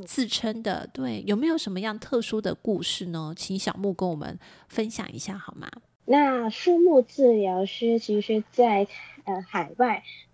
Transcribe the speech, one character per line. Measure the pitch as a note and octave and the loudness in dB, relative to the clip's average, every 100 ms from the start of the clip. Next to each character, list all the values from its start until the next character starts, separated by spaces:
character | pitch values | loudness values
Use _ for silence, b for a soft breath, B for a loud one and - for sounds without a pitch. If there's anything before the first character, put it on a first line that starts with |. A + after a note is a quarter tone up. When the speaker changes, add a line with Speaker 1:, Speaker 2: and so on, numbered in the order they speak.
Speaker 1:
自 | F#3 - A#3+ | -6 -4 -2
称 | - A3+ A3+ | -2 -4 -4
的？ | A3+ F3+ | -4 -4
Speaker 2:
嗯。 | - | -6
Speaker 1:
对， | - C4 A3 G3 | -8 -6 -4 -2
有 | G#3 | 0
没 | D#4 | 2
有 | D#4+ | 0
什 | A3 | -2
么 | F#3 | -4
样 | A3 G#3+ | -6 -6
特 | - B3 | -2 -2
殊 | A3+ A3 | 0 -2
的 | F#3+ | -2
故 | F3+ - F#3+ | -2 -2 -2
事 | F3 - F3+ | -2 -4 -6
呢？ | E3 D#3 E3+ | -6 -6 -8
请 | - F#3+ | -6 -4
小 | - - | -4 -4
木 | G3 | -4
跟 | F3 F#3 | -2 -2
我 | D#3 | -2
们 | C#3 F3 b b _ | -6 -12 b b _
分 | - A3 | -4 -4
享 | A3+ - | -6 -10
一 | - | -10
下 | - F#3+ | -10 -12
好 | - | -14
吗？ | - - - - _ - | -16 -16 -18 -20 _ 2
Speaker 2:
那 | C#4 C#4+ B3+ A3+ | 4 4 2 -4
树 | - - F4 | -2 2 6
木 | F4 D4 | 6 6
治 | A#3 - C4 | 4 4 6
疗 | A3 G3 F#3 G3 | 6 2 0 -2
师 | - A#3 A#3 | -2 0 0
其 | - G#3 | 2 0
实 | G#3 G#3+ G#3 | 0 -2 0
在， | - A#3+ G3+ G3+ B B B - | 4 4 4 0 B B B -6
呃， | F#3+ | -6
海 | F#3 F#3+ - - | -4 -4 -4 0
外 | B3 G#3 B B - | 0 0 B B -20